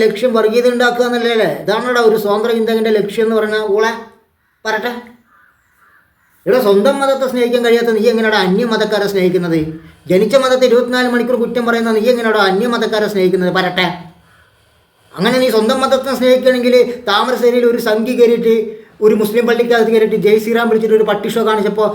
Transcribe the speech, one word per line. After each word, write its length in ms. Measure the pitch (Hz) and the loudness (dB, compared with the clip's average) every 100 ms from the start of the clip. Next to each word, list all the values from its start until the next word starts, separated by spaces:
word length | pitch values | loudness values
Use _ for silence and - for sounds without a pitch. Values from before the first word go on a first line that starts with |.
ലക്ഷ്യം 280 | 220 - 247 226 | 0 0 0 0
വർഗീയത 300 | 214 240 247 | 0 2 0
ഉണ്ടാക്കുക 320 | 240 247 240 240 | 2 0 0 -2
എന്നല്ലേ 240 | 240 233 226 | -2 -2 0
അല്ലേ? 140 | 185 143 | -2 -2
ഇതാണോടാ 380 | 160 220 247 240 226 | -4 -4 -2 0 2
ഒരു 100 | 220 | 0
സ്വതന്ത്ര 280 | 202 208 233 226 | 0 -2 -2 -2
ചിന്തകന്റെ 360 | 220 226 220 214 | -2 -2 0 -2
ലക്ഷ്യം 260 | 202 226 220 | -2 -2 -2
എന്ന് 120 | 220 | 0
പറഞ്ഞ 180 | 214 214 214 208 | -2 -4 -2 -2
ഊളെ? 160 | 226 226 - - _ _ _ _ | -2 -4 -12 -20 _ _ _ _
പറട്ടെ. 300 | 220 220 240 233 - - _ _ _ _ _ _ _ _ _ _ _ _ 170 | -6 -6 -6 -10 -14 -20 _ _ _ _ _ _ _ _ _ _ _ _ 0
എടാ, 120 | 247 | 2
സ്വന്തം 340 | 202 196 262 277 | 2 2 2 0
മതത്തെ 260 | 277 269 262 | 0 0 -2
സ്നേഹിക്കാൻ 340 | 247 240 240 | -2 0 0
കഴിയാത്ത 260 | 233 233 233 220 | 2 2 2 0
നീ 60 | 233 | 0
എങ്ങനെയാടാ 300 | 220 220 214 | 0 0 0
അന്യമതക്കാരെ 680 | 180 196 240 214 208 208 202 | 0 0 0 -2 -2 -2 -2
സ്നേഹിക്കുന്നത്? 520 | 196 180 180 175 165 156 160 - - - | 0 0 0 -2 -2 -4 -8 -18 -16 -2
ജനിച്ച 260 | 185 214 262 | 0 2 2
മതത്തെ 300 | 254 254 254 | 2 2 4
ഇരുപത്തിനാല് 420 | 233 247 247 247 | 2 2 -2 0
മണിക്കൂർ 280 | 240 226 247 | 0 0 -2
കുറ്റം 300 | 233 247 233 | -2 -2 -2
പറയുന്ന 260 | 233 226 | -2 0
നീ 80 | 220 | 0
എങ്ങനെയാടാ 400 | 233 240 233 214 190 | 2 2 0 0 2
അന്യമതക്കാരെ 580 | 190 240 233 214 214 214 | 0 0 -2 -2 -2 -2
സ്നേഹിക്കുന്നത്? 440 | 202 185 185 180 | 0 0 0 0
പരട്ടെ. 320 | 185 180 180 175 - - - _ _ _ _ _ _ _ _ _ | -2 -2 -2 -4 -4 -14 -20 _ _ _ _ _ _ _ _ _
അങ്ങനെ 240 | - 214 254 | -4 -2 0
നീ 100 | 254 | 0
സ്വന്തം 280 | 220 220 262 | 0 0 0
മതത്തെ 320 | 262 262 269 | 0 0 -2
സ്നേഹിക്കണമെങ്കിൽ 600 | 240 254 254 254 254 247 247 240 - 214 | -2 2 2 2 2 2 2 2 -2 -4
താമരശ്ശേരിയിൽ 560 | 208 240 240 240 247 240 | -2 -2 0 0 2 2
ഒരു 140 | 233 220 | 0 0
സംഘി 260 | 214 233 | -2 -2
കയറിയിട്ട്, 400 | 247 233 233 226 226 214 - - - | 2 2 2 2 0 -2 -10 -20 -2
ഒരു 140 | 214 | 2
മുസ്ലിം 300 | 214 208 226 233 | 2 0 0 0
പള്ളിക്കകത്ത് 440 | 233 233 233 220 | 0 2 0 2
കയറിയിട്ട് 240 | 226 214 208 | 2 2 0
ജയ് 220 | 196 220 | 2 2
ശ്രീറാം 300 | 220 226 226 | 2 -2 0
വിളിച്ചിട്ട് 280 | 220 220 214 | 0 2 2
ഒരു 100 | 214 | 2
പട്ടി 180 | 202 214 | -2 -2
ഷോ 180 | 233 214 | -2 0
കാണിച്ചപ്പോൾ 420 | 214 202 196 208 | 0 -2 0 -2